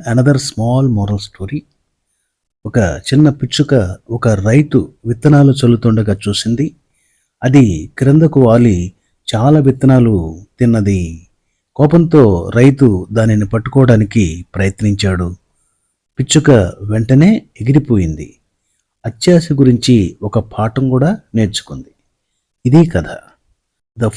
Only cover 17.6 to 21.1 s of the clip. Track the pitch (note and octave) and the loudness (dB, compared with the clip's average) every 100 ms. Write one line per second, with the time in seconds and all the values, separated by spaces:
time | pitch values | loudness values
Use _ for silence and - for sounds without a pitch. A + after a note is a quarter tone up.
17.6 | A2 C#3+ - A2 E2+ D#2 D2+ _ _ _ | 0 0 0 -2 -2 -6 -14 _ _ _
18.6 | _ _ _ _ A#2 - - E3+ E3 C#3 | _ _ _ _ -14 -4 2 2 0 0
19.6 | B2+ A#2 - A#2+ F2 - G#2 A2+ - - | 2 2 2 0 0 -6 -6 -6 -6 -6
20.6 | A2 A#2+ C3 B2+ D3 | -6 -4 -2 -2 -2